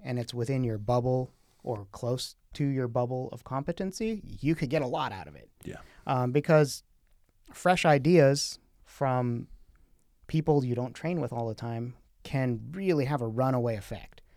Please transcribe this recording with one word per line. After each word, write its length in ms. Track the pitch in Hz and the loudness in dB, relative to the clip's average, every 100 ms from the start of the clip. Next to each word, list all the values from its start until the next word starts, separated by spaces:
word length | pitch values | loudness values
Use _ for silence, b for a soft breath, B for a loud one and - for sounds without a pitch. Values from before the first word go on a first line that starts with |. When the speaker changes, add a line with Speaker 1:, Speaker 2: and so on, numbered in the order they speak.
Speaker 1:
and 140 | 135 123 | -6 -4
it's 140 | 120 | -4
within 280 | 120 117 135 | -4 -2 0
your 160 | 123 107 | 0 -2
bubble 540 | 104 123 123 127 127 _ _ _ | 0 2 2 0 -2 _ _ _
or 220 | - 110 98 | -8 -8 -8
close 460 | - 117 127 - - _ | -8 -4 -4 -6 -14 _
to 120 | - | -4
your 220 | 143 131 127 | -2 0 -2
bubble 420 | 120 123 127 131 | 0 -2 -4 -8
of 100 | 117 | -12
competency, 800 | - 135 143 170 190 - 220 220 - - | -8 -6 -4 -4 -6 -4 -6 -6 -10 -4
you 140 | 139 | 0
could 160 | 160 135 | 0 0
get 120 | 156 | 0
a 40 | 131 | 0
lot 240 | 160 131 | -2 -4
out 140 | 95 73 | -6 -12
of 80 | |
it. 140 | 73 - _ | -16 -20 _
Speaker 2:
Yeah. 140 | - - b b - | -14 -14 b b -2
Speaker 1:
Um, 240 | 131 123 | 0 2
because 520 | 135 147 156 147 - - _ _ _ _ _ - | 2 6 6 6 0 -14 _ _ _ _ _ -20
fresh 320 | - 180 180 | -2 2 4
ideas 760 | 175 143 131 175 139 143 - - _ _ | 6 6 8 8 8 6 -2 -8 _ _
from 640 | - - 135 127 123 120 - - - _ _ _ _ _ - | -20 -4 -2 0 0 -4 -8 -16 -20 _ _ _ _ _ -4
people 360 | 160 156 147 | 0 2 2
you 100 | 127 120 | 2 -2
don't 180 | 123 | -4
train 260 | - 160 175 | -6 -4 -4
with 120 | 127 | -4
all 160 | 120 117 | -4 -4
the 60 | |
time 400 | 107 117 117 120 123 _ _ | -6 -6 -6 -6 -10 _ _
can 380 | - 139 131 117 113 | -6 -2 0 -2 -6
really 340 | 175 190 156 131 | -4 0 2 2
have 140 | 143 | -2
a 40 | 117 | -2
runaway 480 | 110 131 127 120 107 | 0 2 2 0 -2
effect. 440 | - 101 - - b | -8 -12 -14 -20 b